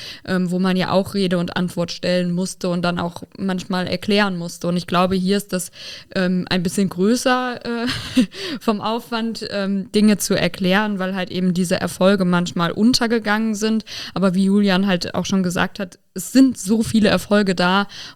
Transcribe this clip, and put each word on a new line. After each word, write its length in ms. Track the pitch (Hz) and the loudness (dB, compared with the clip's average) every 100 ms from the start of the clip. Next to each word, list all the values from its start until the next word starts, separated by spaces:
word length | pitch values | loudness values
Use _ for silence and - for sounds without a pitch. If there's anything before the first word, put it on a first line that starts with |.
| - - - | -16 -12 -4
ähm, 240 | 185 180 | -2 0
wo 80 | 180 | 0
man 180 | 190 185 | 2 0
ja 140 | 175 | 2
auch 240 | 185 196 | 0 0
Rede 240 | 202 185 180 | 0 0 0
und 180 | 175 - | -2 -2
Antwort 360 | 180 175 170 | -4 -4 -6
stellen 400 | - 180 180 175 | -4 -2 0 0
musste 380 | 175 185 - 185 | -2 -4 -4 -4
und 120 | 175 | -2
dann 160 | 175 175 | -2 -2
auch 240 | 175 - - - | -4 -8 -14 -6
manchmal 480 | 190 185 - 185 180 | -4 -4 -4 -4 -2
erklären 500 | 185 - 208 202 180 | -4 0 2 2 -2
musste. 320 | 170 - 180 | -8 -6 -4
Und 80 | 180 | -2
ich 100 | 170 | 0
glaube, 260 | 175 180 | 0 2
hier 240 | 190 185 202 | 0 0 -2
ist 160 | 202 | -2
das, 160 | 185 180 - - - - 196 | -6 -8 -12 -18 -18 -8 -2
ähm, 300 | 180 180 - | 0 0 0
ein 140 | 185 | -2
bisschen 260 | 175 208 190 | -2 0 -2
größer, 680 | 175 196 247 262 254 254 240 | 0 0 2 2 0 -2 -6
äh, 240 | - 233 240 - - - | -6 -4 -4 -6 -2 0
<laughs> 380 | 196 - 381 262 | 0 -2 -8 -4
vom 220 | - 208 | -2 -2
Aufwand, 640 | 214 233 233 233 226 214 - | -2 -4 -4 -4 -4 -6 -6
ähm, 400 | 202 196 196 185 | -4 -2 -2 0
Dinge 260 | 208 214 208 | 4 4 4
zu 160 | - | 2
erklären, 640 | 196 175 - 185 190 214 202 | 0 0 0 2 2 2 -2
weil 160 | 185 190 | -4 -4
halt 140 | 180 | -4
eben 240 | 180 185 | -2 0
diese 260 | 180 180 180 | 0 0 0
Erfolge 460 | 185 - 185 196 180 | -2 2 4 4 4
manchmal 460 | 175 175 190 170 | 2 0 -2 -2
untergegangen 840 | - 220 254 226 233 214 214 220 | 2 2 4 2 0 0 0 0
sind. 320 | 202 220 220 - - - - | 0 0 0 -4 -10 -8 0
Aber 180 | 190 | 2
wie 120 | 185 190 | 4 4
Julian 420 | 202 202 185 196 | 4 4 4 2
halt 260 | 175 - | 0 -2
auch 120 | - 175 | -4 0
schon 160 | 190 | 0
gesagt 360 | 180 180 180 - | 0 0 -2 -4
hat, 200 | 190 - _ - | -10 -12 _ -12
es 160 | - | 0
sind 240 | 254 269 226 | 6 6 4
so 240 | 185 226 | 0 0
viele 260 | 226 226 202 | 2 4 4
Erfolge 460 | 185 - 208 196 | 4 2 2 2
da 340 | 180 180 196 196 - - | 2 2 2 0 -6 -18